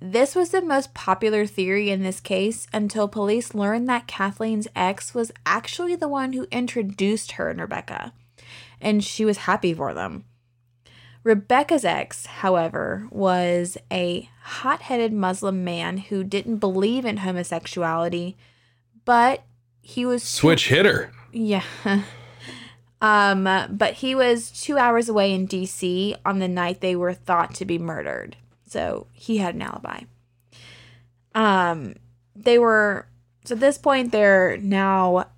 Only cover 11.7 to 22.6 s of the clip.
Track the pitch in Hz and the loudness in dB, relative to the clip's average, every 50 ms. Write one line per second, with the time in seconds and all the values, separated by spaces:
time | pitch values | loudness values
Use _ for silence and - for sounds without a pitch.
11.7 | 339 269 220 175 165 - - - - - - - - - - 190 185 170 165 165 | 2 2 2 0 -2 -2 -4 -8 -12 -16 -16 -16 -10 -4 0 2 2 2 2 0
12.7 | - - - - - 196 214 - - 208 196 185 180 180 175 175 175 175 175 175 | -2 -4 -4 -4 -6 -6 -8 -8 -4 0 0 2 2 2 2 2 0 0 0 -2
13.7 | - - - - 190 185 175 175 175 - - - _ _ - - - - - 262 | -8 -12 -10 -6 -4 -2 -2 -2 -4 -6 -8 -14 _ _ -16 -14 -10 -6 -2 -2
14.7 | 285 - - - 254 233 226 220 214 208 185 180 185 - 202 196 190 185 180 175 | -2 -2 -2 -4 -2 0 0 0 0 0 0 0 -2 -2 -2 -2 -2 -2 -4 -4
15.7 | 170 170 170 175 180 196 - - 208 190 190 196 196 196 - 233 226 208 214 190 | -4 -4 -4 -4 -6 -6 -6 -6 -4 -4 -4 -4 -4 -4 -4 -4 -4 -2 0 0
16.7 | 185 190 202 226 247 262 254 220 208 202 190 185 180 175 170 - 170 165 - - | 2 2 2 2 0 0 -2 -4 -4 -4 -4 -4 -4 -4 -4 -4 -6 -8 -8 -8
17.7 | - 185 170 160 165 165 170 170 175 175 175 185 - _ _ _ _ _ _ _ | -6 -4 -2 -2 0 -2 -2 -2 -4 -6 -6 -8 -12 _ _ _ _ _ _ _
18.7 | _ _ _ _ _ _ - 247 240 233 240 254 269 - - _ _ _ _ _ | _ _ _ _ _ _ 2 4 6 6 6 4 2 0 -6 _ _ _ _ _
19.7 | _ _ _ - - 240 247 247 247 240 - - - - - 160 165 - - - | _ _ _ -10 -6 -4 -2 0 -2 -2 -4 -4 -2 4 4 4 4 4 4 2
20.7 | 131 165 196 196 - - - - - - - - - 226 220 208 202 185 - - | 4 6 6 6 4 2 -2 -8 -14 -20 -20 -12 -8 -4 -2 0 -2 -2 -2 -6
21.7 | - - - 202 196 202 202 - - - - - - - - - - - | -10 -6 -2 0 0 0 -2 -4 -14 -20 -20 -20 -20 -20 -18 -18 -18 -18